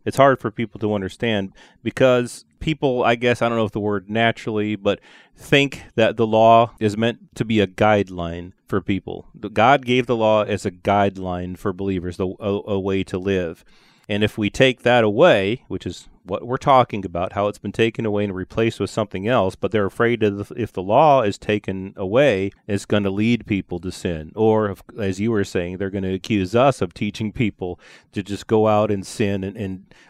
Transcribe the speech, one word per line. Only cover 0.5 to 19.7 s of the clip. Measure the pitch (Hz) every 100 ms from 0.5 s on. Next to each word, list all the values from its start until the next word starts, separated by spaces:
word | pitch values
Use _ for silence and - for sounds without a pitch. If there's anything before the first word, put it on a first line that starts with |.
people | - 110 101
to | 107
understand | 104 95 - 117 104 98 - - _
because | 117 - 131 123 120 - _ -
people, | 160 147 143 123
I | 117 120
guess, | 120 117
I | 117
don't | 117
know | 107
if |
the | 110
word | 104 101 95
naturally, | 110 117 - 123 107 107 101
but | 101 95 - - _ _
think | - 143 139 - - -
that | 110 110
the | 110
law | 110 113 117 117 -
is | 107 104
meant | 117 117 _ -
to | 113
be | 107
a | 98
guideline | 92 107 104 92 90 85 85 90 _ -
for | 101
people. | - 95 - 87 -
The, | - 104
God | 107 120 143 123
gave | 127 120
the | 117
law | 110 107
as | 104 101 101
a |
guideline | 87 104 101 101 95 92 90 90 92
for | 101
believers, | 92 98 92 90 87
the, | 92 98
a, | 107 101 -
a | 98
way | 95 95 92
to | 92
live. | 95 95 85 82 _ _ _ _ -
And | 104
if | 107 -
we | 104
take | - 131 120
that | 120 123
away, | 107 104 175 113 95 127 -
which | 95 92
is | - - _
what | - 98 120
we're | 131
talking | 147 131 120 107 95
about, | 87 92
how | 101 104
it's | -
been | 101
taken | 104 113 - 110
away | 104
and | 104 92
replaced | 90 - 117 -
with | 101
something | - 104 92 104
else, | 123 95 -
but | 92